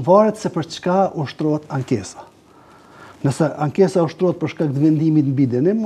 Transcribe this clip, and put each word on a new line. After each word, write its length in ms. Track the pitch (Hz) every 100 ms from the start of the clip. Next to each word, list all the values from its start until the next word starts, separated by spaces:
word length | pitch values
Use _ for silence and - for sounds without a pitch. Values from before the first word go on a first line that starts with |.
varet 340 | 135 196 220 214
se 120 | 180
për 160 | 170 160 -
çka 220 | 180 185 190 -
ushtrohet 480 | 139 - 156 151 -
ankesa. 540 | 139 127 113 95 - - _ _ _ - - - - - -
Nëse 260 | 143 - 151 -
ankesa 420 | 147 - 185 185
ushtrohet 340 | 160 - 180 170
për 120 | 151
shkak 160 | - 156
të 80 | 135
vendimit 420 | 156 156 160 156 139
mbi 140 | 135 131
dënim, 360 | 123 170 220